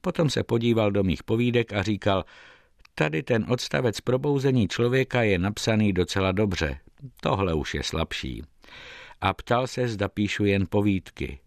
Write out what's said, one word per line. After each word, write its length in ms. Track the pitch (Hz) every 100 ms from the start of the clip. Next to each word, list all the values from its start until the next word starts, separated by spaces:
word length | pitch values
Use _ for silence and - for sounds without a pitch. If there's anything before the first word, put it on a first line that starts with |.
Potom 300 | - - 156
se 120 | -
podíval 480 | - 117 117 113 107
do 120 | 101
mých 200 | 95 76
povídek 500 | - 120 123 120 117
a 100 | 104
říkal: 420 | 98 101 - 95 - - - - _ _ _
„Tady 280 | - 151 156
ten 240 | 143 117 -
odstavec 520 | 123 - 143 127 101
Probouzení 680 | - 127 143 143 135 131 98
člověka 540 | - 120 131 123 123
je 160 | 113 92
napsaný 540 | 92 104 - 110 107
docela 400 | 92 87 - 95
dobře, 460 | 95 107 90 78 65 - _ 135 -
tohle 340 | - 104 98
už 200 | 80 71
je 80 | 76
slabší.“ 600 | 67 80 80 - - 57 - _ - - - - - -
A 140 | 95
ptal 320 | 95 - 120 127
se, 220 | - 123
zda 200 | 107 98
píšu 360 | - 104 -
jen 220 | 104 98 95
povídky. 680 | 104 104 95 - - 67 69